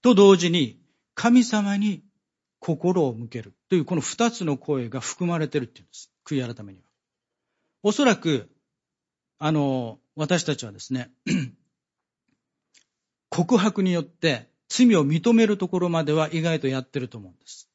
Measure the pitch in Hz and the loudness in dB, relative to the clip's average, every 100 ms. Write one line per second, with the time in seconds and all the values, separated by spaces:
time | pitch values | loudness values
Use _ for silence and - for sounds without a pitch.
0 | 247 202 202 190 175 175 123 - _ _ | 6 8 8 8 4 0 -2 -6 _ _
1 | _ - 233 247 240 214 202 202 208 190 | _ -2 4 4 4 0 0 -2 -2 -4
2 | _ _ _ _ _ _ - 151 175 185 | _ _ _ _ _ _ -6 -2 0 0
3 | 143 113 117 120 - _ _ 180 147 170 | -2 -4 -12 -14 -16 _ _ -2 0 -4
4 | - - 233 233 165 139 - 139 117 127 | -4 -2 -2 -2 -6 -4 -4 -4 -4 -8
5 | - - 175 170 156 147 117 - _ - | -10 -6 -4 -2 -2 -4 -6 -14 _ -20
6 | - _ - 143 120 113 101 92 _ _ | -20 _ -8 -6 -6 -12 -16 -20 _ _
7 | _ _ _ _ _ _ _ _ 202 208 | _ _ _ _ _ _ _ _ -2 2
8 | 277 196 170 135 90 _ _ _ _ _ | 2 2 0 -2 -4 _ _ _ _ _
9 | _ _ _ _ 156 156 139 131 117 110 | _ _ _ _ -2 0 0 -2 -6 -12
10 | _ - 151 175 160 139 113 98 - 131 | _ -10 -2 -2 -2 -8 -10 -16 -10 -8
11 | 120 _ - 185 127 - _ _ _ _ | -8 _ -4 -4 -4 -12 _ _ _ _
12 | _ _ _ _ _ _ _ _ _ _ | _ _ _ _ _ _ _ _ _ _
13 | _ _ _ - 175 233 208 - 190 175 | _ _ _ -4 2 2 2 0 -2 -2
14 | 165 _ 165 120 - _ _ - 247 190 | -6 _ -4 -4 -10 _ _ 2 4 4
15 | 143 156 233 226 220 202 180 185 175 165 | 2 0 2 4 4 0 -4 -4 -2 -2
16 | 151 151 156 160 165 160 135 131 127 143 | 0 -2 -2 -2 -2 -2 -2 -6 -8 -10
17 | 123 117 95 90 - - - | -10 -14 -20 _ -20 -20 -20